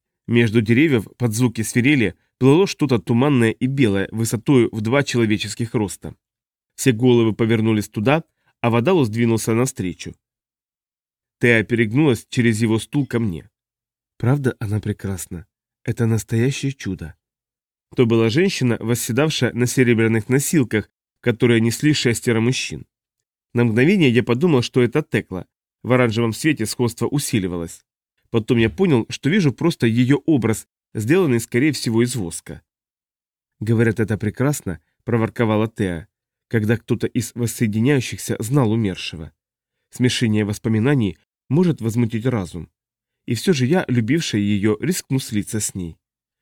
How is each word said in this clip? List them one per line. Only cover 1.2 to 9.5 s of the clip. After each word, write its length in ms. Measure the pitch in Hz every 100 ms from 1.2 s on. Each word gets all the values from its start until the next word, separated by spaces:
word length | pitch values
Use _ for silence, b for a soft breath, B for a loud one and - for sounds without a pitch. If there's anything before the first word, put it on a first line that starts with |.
| 120
звуки 280 | 107 127 113
свирели 540 | 107 127 120 147 101 - _ -
плыло 300 | 127 156 196
что-то 320 | - 147 120
туманное 520 | - 117 143 131 113
и 140 | 107 127
белое, 400 | 139 113 98 95
высотою 580 | 110 113 110 - 135 113
в 100 | 110
два 220 | 110 143
человеческих 720 | 143 123 113 104 101 - 117
роста. 420 | 123 98 - 78 - _ _ _ _ _ -
Все 160 | 135
головы 420 | 110 127 120 113
повернулись 560 | 104 113 113 110 107 101
туда, 340 | 110 104 156 - _ _ _
а 80 | 120
Вадалус 400 | 117 117 185 117
двинулся 440 | 113 117 113 -